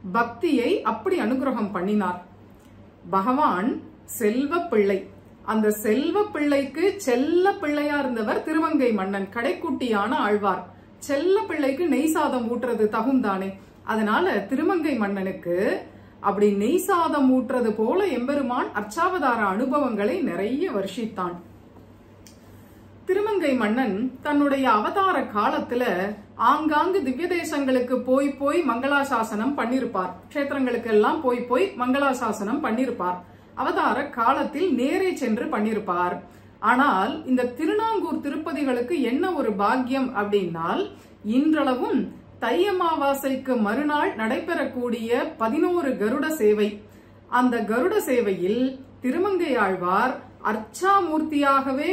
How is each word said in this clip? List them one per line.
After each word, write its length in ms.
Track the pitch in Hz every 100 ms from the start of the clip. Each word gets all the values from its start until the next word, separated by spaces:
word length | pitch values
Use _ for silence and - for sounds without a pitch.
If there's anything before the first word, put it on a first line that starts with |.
| 190 208
பக்தியை 540 | 233 - 339 254 254 403 220
அப்படி 240 | 226 381 349
அனுகிரகம் 480 | 220 262 269 233 202 196
பண்ணினார். 440 | 185 214 180 180 - - - - - - - - 170
பகவான் 560 | 190 202 262 302 180 226 403 - - - -
செல்வ 400 | 214 247 285 339 339
பிள்ளை. 280 | 220 196 190 - - - - -
அந்த 160 | 220 214 214
செல்வ 340 | 226 240 330 381 415
பிள்ளைக்கு 500 | 311 294 277 269 320 392 - 262
செல்ல 480 | 247 302 349 381 392
பிள்ளையா 360 | 302 294 294 294
இருந்தவர் 440 | 262 233 214 415 -
திருமங்கை 420 | 311 320 302 247 208
மன்னன், 300 | 196 202 196 233
கடைக்குட்டியான 760 | 269 359 330 262 247 208 214 302 214
ஆழ்வார். 380 | 208 202 180 - - - - -
செல்ல 280 | 285 349 403 392
பிள்ளைக்கு 360 | 311 262 269 349
நெய் 200 | 254 311 320
சாதம் 320 | 285 254 226
ஊட்டுறது 360 | 233 240 220 208 220
தகும் 280 | 240 262 208
தானே. 220 | 190 190 190 - - -
அதனால 500 | 220 208 240 359 214 -
திருமங்கை 460 | 269 339 370 311 247
மன்னனுக்கு 580 | 202 196 190 190 175 175 233 381 - - - -
அப்படி 240 | 196 196 208 202
நெய் 280 | 220 349 -
சாதம் 420 | 359 311 294 262
ஊட்டுறது 400 | 262 - 247 220 214
போல 220 | 220 359 403 240
எம்பெருமான் 500 | 254 285 240 247 415 214
அர்ச்சாவதார 600 | 202 330 359 359 277 226 202
அனுபவங்களை 640 | 196 262 294 262 208 208 370 233
நிறைய 380 | 175 208 277 359
வருஷித்தான். 680 | 214 190 254 214 - 175 175 - - - - - - - - - - - - - - - - -
திருமங்கை 480 | 381 427 403 302 254
மன்னன் 340 | 208 240 240 190 254 - 302
தன்னுடைய 400 | 294 285 269 254
அவதார 460 | 214 294 392 381 302 -
காலத்துல 540 | 208 240 302 208 247 240 180 202 208 - - 226
ஆங்காங்கு 500 | 302 311 294 349 381 262
திவ்ய 200 | 254 349
தேசங்களுக்கு 680 | 349 311 294 269 247 226 254 -
போய் 200 | 262 285 -
போய் 180 | 277 339 285
மங்களாசாசனம் 840 | 233 269 285 269 240 226 208 254 285
பண்ணிருப்பார். 560 | 233 262 226 196 180 - -
க்ஷேத்திரங்களுக்கு 640 | 294 277 269 254 233 226
எல்லாம் 260 | 214 240 320 254
போய் 160 | 240 -
போய் 160 | 254 392 -
மங்களாசாசனம் 840 | 247 277 277 254 220 196 202 285 233
பண்ணிருப்பார். 520 | 226 262 - 180 180 - - - -
அவதார 360 | 285 359 294 220 285
காலத்தில் 580 | - 247 294 294 277 370 240
நேரே 300 | 269 370 370 -
சென்று 300 | 240 220 - 226
பண்ணிருப்பார். 600 | 214 208 208 175 180 - - - - -
ஆனால் 520 | 214 247 285 190 208 311 -
இந்த 240 | 254 247 -
திருநாங்கூர் 680 | 339 427 453 415 339 -
திருப்பதிகளுக்கு 720 | 277 302 330 294 269 247 240 339
என்ன 300 | 233 269 370
ஒரு 180 | 311 220 196
பாக்கியம் 500 | 202 262 240 269 254 202
அப்படின்னால், 680 | 202 202 175 165 170 262 415 - - - 208 247
இன்றளவும் 640 | 311 311 269 254 427 285 180 - - -
தை 140 | 233 339 403
அமாவாசைக்கு 840 | 370 339 302 277 277 269 262 - 233 202
மறுநாள் 460 | 247 294 294 359 214
நடைபெறக்கூடிய 960 | 220 311 - 330 262 254 240 233 226 247 - -
பதினோரு 520 | 226 294 359 349 285 202
கருட 260 | 214 285 311 311
சேவை, 300 | 214 208 208 - - - - - - 247
அந்த 160 | 254 226
கருட 320 | 202 233 359 415 -
சேவையில் 540 | 240 202 175 180 240 262 - - -
திருமங்கை 500 | 254 320 403 370 330 240
ஆழ்வார் 500 | 196 180 175 196 254 - - - 208
அர்ச்சாமூர்த்தியாகவே 1400 | 220 - - 370 403 339 311 311 285 277 269 269 269 320